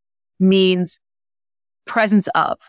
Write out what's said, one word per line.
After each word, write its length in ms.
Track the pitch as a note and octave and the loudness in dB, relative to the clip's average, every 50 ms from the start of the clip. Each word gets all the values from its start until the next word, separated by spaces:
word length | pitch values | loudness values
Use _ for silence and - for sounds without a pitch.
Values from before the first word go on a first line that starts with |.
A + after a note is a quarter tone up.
| _ _ _ _ _ _ _ - | _ _ _ _ _ _ _ 0
means 640 | F#3 F#3+ F#3+ F#3+ F#3 F#3 F#3 F3+ F3+ E3 - - _ _ _ _ _ _ _ _ _ _ _ _ _ _ _ _ - | 0 2 2 4 2 2 0 0 -4 -6 -8 -14 _ _ _ _ _ _ _ _ _ _ _ _ _ _ _ _ -14
presence 440 | - - A3+ A3 G3+ G#3+ G3+ - - | -6 -4 -2 0 2 2 0 0 0
of, 300 | - E3 D#3 - - - _ | -2 -2 -2 -2 -4 -8 _